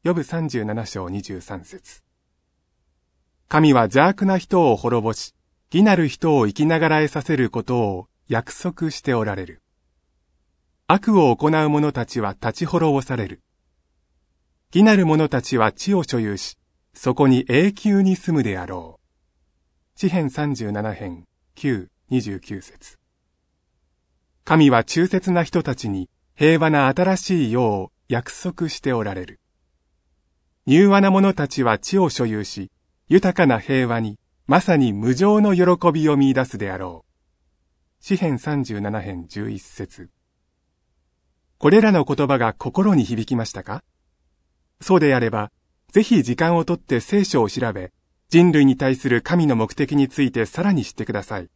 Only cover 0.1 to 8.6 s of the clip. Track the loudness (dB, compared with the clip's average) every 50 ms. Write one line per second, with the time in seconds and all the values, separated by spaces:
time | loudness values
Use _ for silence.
0.1 | -2 -2 -4 -6 -6 -6 -6 -4 -4 -4 -6 -4 -6 -8 -8 -10 -10 -10 -10 -8
1.1 | -10 -10 -10 -10 -14 -14 -12 -14 -14 -16 -16 -18 -20 -20 _ -20 -20 _ _ _
2.1 | _ _ _ _ _ _ _ _ _ _ _ _ _ _ _ _ _ _ _ _
3.1 | _ _ _ _ _ _ _ _ 0 2 4 4 4 4 2 2 2 2 2 2
4.1 | 2 0 -2 0 0 -2 -2 _ 0 2 2 2 2 0 0 -2 -2 -2 -2 -4
5.1 | -6 -8 -12 -16 _ _ _ _ _ _ _ _ 2 2 4 4 4 2 2 -2
6.1 | -2 -2 0 2 2 2 2 0 0 -2 0 0 2 0 0 2 2 2 0 0
7.1 | -4 -8 -4 -4 -2 -2 -2 -2 -4 -8 -6 -4 -2 -2 -2 -4 -4 -8 -12 _
8.1 | _ _ _ _ -6 -6 -6 -8 -16 -10